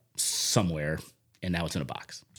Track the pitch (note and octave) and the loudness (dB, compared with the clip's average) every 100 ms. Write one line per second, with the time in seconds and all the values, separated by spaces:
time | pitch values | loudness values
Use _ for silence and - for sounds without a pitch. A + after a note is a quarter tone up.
0 | _ - - - - A#2+ F2+ D#2 D2+ D#2 | _ -4 -2 0 4 4 4 2 0 -2
1 | - - _ _ F#2 E2+ D#2+ E2 C2+ - | -6 -20 _ _ -2 0 0 -2 -4 -6
2 | - - - | -10 -16 -18